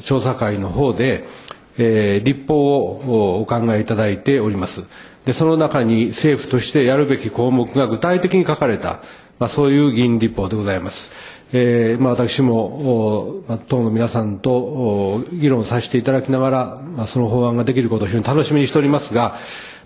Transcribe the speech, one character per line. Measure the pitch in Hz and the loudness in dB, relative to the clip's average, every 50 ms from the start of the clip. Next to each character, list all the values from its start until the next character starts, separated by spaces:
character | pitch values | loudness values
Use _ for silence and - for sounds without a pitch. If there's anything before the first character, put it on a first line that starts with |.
| - | -4
調 | - 139 131 | -2 0 0
査 | 104 131 123 | 0 -2 -2
会 | - 120 104 104 98 | -2 -2 -2 -2 -4
の | 98 92 | -4 -4
方 | 87 117 143 131 110 | -2 0 0 0 0
で、 | - 120 135 120 - - - - - - - - - - _ _ - | 0 0 0 0 -2 -6 -12 -18 -20 -20 -20 -20 -20 -20 _ _ 0
え | 120 113 110 107 104 101 101 101 107 | 2 2 4 4 2 2 2 2 2
ー、 | |
立 | 135 139 139 - | 0 -2 -2 -2
法 | - 156 147 143 143 143 | 0 2 2 4 4 2
を、 | 139 107 92 98 - - 127 117 110 104 95 90 101 | 2 0 -2 -4 -6 -4 0 2 2 2 2 2 0
お、 | |
お | 110 | 0
考 | - 120 117 113 117 110 | -2 -2 0 0 0 0
え | 107 | 0
い | 107 | 0
た | - 117 | 0 0
だ | 104 110 104 | 0 0 0
い | 98 95 | -2 -2
て | - 139 139 131 | 0 2 2 2
お | 107 107 | 2 0
り | 101 | -2
ま | 98 92 - | -4 -6 -6
す。 | - - 92 - - - - - - - - | -8 -12 -14 -16 -20 -20 -20 -20 -20 -8 -4
で、 | 131 123 | -4 -2
そ | - 165 | 2 2
の | 160 165 | 2 4
中 | 160 160 147 - 143 120 | 2 2 2 2 0 2
に | 113 113 110 117 104 | 2 2 2 2 0
政 | - - - 156 143 123 - | -2 0 2 2 2 2 0
府 | - | -2
と | - 123 | -2 -2
し | 107 - - | -2 0 2
て | 151 131 | 2 4
や | 120 135 | 4 4
る | 143 147 | 2 2
べ | 131 135 - | 2 0 -2
き | - 107 | -2 -6
項 | - 117 120 127 | -2 0 0 2
目 | 127 127 120 120 - | 2 2 0 0 0
が | 135 135 113 | 0 0 0
具 | 113 110 | 0 -2
体 | - 170 180 180 | 0 0 0 0
的 | 180 180 185 | 0 2 2
に | 190 170 | 2 2
書 | - 156 | 2 0
か | - 151 | 0 0
れ | 123 107 92 | 0 0 -2
た、 | - - - - - - - - - - _ _ | -4 -6 -8 -8 -12 -20 -20 -20 -20 -20 _ _
ま | 123 | -4
あ、 | 117 | -2
そ | - 147 147 | 0 2 2
う | 139 | 4
い | 139 143 | 4 4
う | 147 143 120 | 4 4 2
議 | 113 123 | 2 2
員 | 120 117 113 | 2 2 2
立 | 113 110 - | 2 0 0
法 | - 98 92 | -2 -4 -4
で | 113 | -4
ご | 107 101 | -4 -2
ざ | 98 95 | -2 -2
い | 90 | -4
ま | 87 90 | -4 -8
す。 | - - - - - - - - - - - - - | -10 -12 -14 -16 -18 -20 -20 -20 -20 -20 -14 -2 0
え | 127 123 120 120 120 113 113 117 120 | 2 4 4 4 4 2 2 2 2
ー、 | 135 | 2
ま | 127 | 2
あ、 | 120 | 2
私 | 123 123 113 - - 135 | 2 0 0 0 2 2
も、 | 123 113 113 107 | 2 2 2 0
お、 | 92 107 143 147 131 123 113 107 107 107 104 - 104 - 98 92 - | -2 -4 -4 -2 0 0 2 2 0 0 -2 -4 -6 -10 -12 -8 -8
ま | 117 | -8
あ、 | 104 | -8
党 | - - 135 123 117 | -4 -2 -2 0 0
の | 113 | 0
皆 | 107 113 117 113 | 0 0 0 0
さ | - 120 110 | 0 -2 -2
ん | 107 101 95 | -2 -4 -2
と、 | - 131 127 | -2 0 0
お、 | 123 123 101 151 135 123 110 104 101 101 98 101 113 131 - 175 | 0 0 -2 -4 -4 -2 0 0 0 0 0 -2 -2 -4 -6 -6
議 | 175 147 143 | -2 0 2
論 | 131 117 107 | 2 2 0
さ | - 120 120 | 0 -2 -2
せ | 110 - | -2 0
て | - 123 | -2 -2
い | 113 | 0
た | 135 135 | 2 0
だ | 131 131 | 0 0
き | - | 0
な | 131 127 | 0 0
が | 131 135 | 2 2
ら、 | 131 131 127 - - 131 135 156 175 | 0 0 -2 -4 -8 -14 -14 -12 -8
ま | 131 110 | -8 -8
あ、 | 104 | -4
そ | - 131 | -2 -2
の | 120 107 | 0 0
法 | 113 123 120 120 | 0 0 0 0
案 | 117 | 0
が | 120 120 | 0 0
で | 123 127 | 0 0
き | 131 120 | 0 0
る | 113 | 0
こ | 117 107 | 0 -2
と | 101 | -2
を | |
非 | 95 107 | -2 -2
常 | 117 | -2
に | 104 | 0
楽 | 123 135 156 147 | 0 0 0 0
し | - 151 | 2 2
み | 147 | 0
に | 139 123 | 0 2
し | - | 2
て | 156 | 2
お | |
り | 139 139 | 2 2
ま | 147 139 | 0 0
す | - - 107 | -2 -2 -2
が、 | 117 120 104 - - - - - - - - - - - | 0 0 0 -2 -8 -14 -14 -16 -16 -16 -18 -20 -20 -6